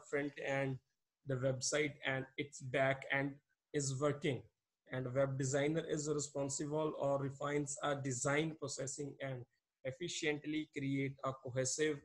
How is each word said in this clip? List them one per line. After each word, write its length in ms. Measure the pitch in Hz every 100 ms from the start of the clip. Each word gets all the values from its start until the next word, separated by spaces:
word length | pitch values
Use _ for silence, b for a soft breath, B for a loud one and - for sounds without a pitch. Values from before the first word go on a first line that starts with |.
| -
front 220 | 143 143 147
end, 320 | 147 135 135 131 - _ _ _ 135
the 100 | 127
website 580 | 135 123 - 151 151 - 139
and 200 | 131 131 -
its 240 | 143 -
back 440 | 131 135 135 135 -
end 220 | 139 139 139 _ _ _
is 260 | 151 135 131
working. 440 | 147 143 160 113 - _ _ _ -
And 200 | 131 127
web 240 | 131 135 135
designer 440 | 135 143 147 160 -
is 180 | 151 147
responsible 840 | 147 143 143 139 - 147 151 156 -
or 200 | 139 139
refines 600 | 139 139 143 147 143 -
a 140 | 147 139
design 580 | 135 120 139 147 160 151
processing 540 | 135 - 135 - 143 -
and 200 | 135 127 - _ _ _
efficiently 840 | 135 131 175 - 160 147 151 156 151 147
create 380 | 139 139 135 139
a 80 | 135
cohesive 640 | 131 127 127 127 - 156 143